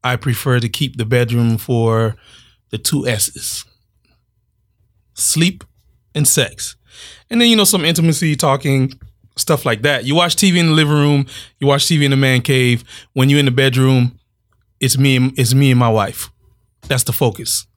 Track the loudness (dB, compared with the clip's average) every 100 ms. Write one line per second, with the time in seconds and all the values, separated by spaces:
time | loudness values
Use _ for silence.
0 | -2 -4 -2 -4 0 0 -2 -4 -6 -4
1 | -2 0 0 0 0 -2 -2 0 0 0
2 | -2 -6 _ -20 _ _ _ -8 -4 -4
3 | -2 -4 -6 -8 -12 -12 -16 _ _ _
4 | _ _ _ _ _ _ _ _ _ _
5 | _ -8 -4 0 -2 -2 -20 _ _ _
6 | _ -2 0 0 -2 -6 -14 -16 _ -20
7 | -20 -20 _ 0 2 4 2 0 0 2
8 | 2 2 -2 0 0 0 0 0 -2 -6
9 | -20 _ _ -10 -2 -2 0 -2 -2 -2
10 | 0 0 0 2 2 2 2 2 2 2
11 | 2 0 -2 -10 -20 _ 0 0 0 0
12 | 2 2 2 0 0 0 2 0 -4 -20
13 | -10 0 2 4 2 2 0 2 2 2
14 | 0 -4 _ _ _ _ _ _ -2 2
15 | 2 2 0 0 0 2 4 4 2 0
16 | -2 -6 -14 _ _ _ _ _ -6 -4
17 | -2 -2 -2 -2 -8 -8 -10